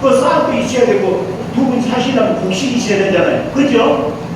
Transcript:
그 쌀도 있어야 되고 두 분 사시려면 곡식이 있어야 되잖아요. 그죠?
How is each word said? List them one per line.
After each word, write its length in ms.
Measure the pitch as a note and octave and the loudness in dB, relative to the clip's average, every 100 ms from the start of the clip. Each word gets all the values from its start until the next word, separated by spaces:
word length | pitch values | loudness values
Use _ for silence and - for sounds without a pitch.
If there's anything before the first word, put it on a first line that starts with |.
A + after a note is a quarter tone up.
그 200 | C4+ - | 2 2
쌀도 320 | B3+ B3 - | 2 2 0
있어야 320 | A#3 A#3 B3+ A3+ | -2 -2 2 2
되고 500 | G3 F#3+ F#3 - - - B3 | 2 2 -2 -2 -6 -6 -2
두 100 | B3+ | 0
분 160 | A#3+ | 0
사시려면 580 | - B3 C4+ A#3+ G#3+ - | 0 -2 0 2 0 0
곡식이 320 | F#3 - C4+ A#3 | -2 -2 -2 -2
있어야 220 | G#3 F#3+ G3 | 0 0 2
되잖아요. 440 | F3+ - - - | 2 0 0 -2
그죠? 640 | C4+ - A3+ - - - - - | 0 2 2 2 0 -2 -6 -8